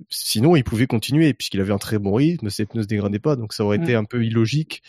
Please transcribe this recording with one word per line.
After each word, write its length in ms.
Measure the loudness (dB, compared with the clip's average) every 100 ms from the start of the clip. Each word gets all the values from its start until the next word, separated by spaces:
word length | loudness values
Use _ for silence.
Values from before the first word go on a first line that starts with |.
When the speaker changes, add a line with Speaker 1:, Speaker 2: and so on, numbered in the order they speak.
| -12
Speaker 1:
sinon, 460 | -8 -4 2 4 4
il 80 |
pouvait 240 | 2 0 0
continuer, 460 | 0 0 2 2
puisqu'il 260 | 0 -4 -2
avait 120 | 0
un 40 | -2
très 220 | -2 -2
bon 140 | 0 2
rythme, 340 | 2 0 -4
ses 160 | -4 -6
pneus 180 | -4
se 40 | -4
dégradaient 320 | -2 -2 -2
pas, 160 | -2 -2
donc 180 | -4
ça 100 | -2 0
aurait 120 | 0
été 160 | 2
Speaker 2:
Mm. 60 | 0
Speaker 1:
un 40 | 0
peu 200 | -2 0
illogique, 560 | 2 2 0 -4 -10